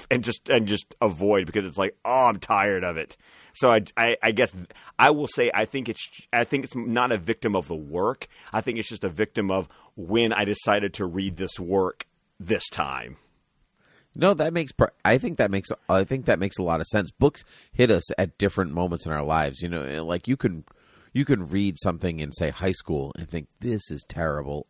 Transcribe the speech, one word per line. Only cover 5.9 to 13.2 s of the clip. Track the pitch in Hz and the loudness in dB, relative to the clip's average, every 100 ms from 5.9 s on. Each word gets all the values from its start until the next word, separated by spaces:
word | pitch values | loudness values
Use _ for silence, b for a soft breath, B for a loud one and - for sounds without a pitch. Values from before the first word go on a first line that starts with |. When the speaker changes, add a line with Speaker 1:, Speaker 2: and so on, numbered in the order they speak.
| 110 - - - | -6 -8 -16 -4
Speaker 1:
I | 120 | -2
think | 120 139 | 0 -2
it's | - | -4
not | 123 117 117 123 | -6 -2 0 2
a | 110 | 0
victim | 85 113 113 | -2 -2 0
of | 98 76 | 0 -2
the | 80 | -8
work. | 73 82 101 135 - B B | -6 -2 -2 -2 -10 B B
I | 107 | -6
think | 110 113 | -4 -4
it's | 107 | -6
just | 110 | -6
a | 98 | -6
victim | 80 107 - 98 | -2 -2 0 0
of | 95 87 b b | 0 -2 b b
when | - 87 110 117 | -14 -2 2 2
I | 113 | 2
decided | 101 104 - 104 101 | 0 -2 2 2 2
to | - 92 | -4 -4
read | 85 98 82 | -2 -4 -4
this | 92 - | -8 -6
work | 87 98 92 - - _ _ - | 0 2 2 -2 -14 _ _ -12
this | 87 104 - | -2 -2 -2
time. | - 71 65 58 65 | -4 -4 -6 -10 -18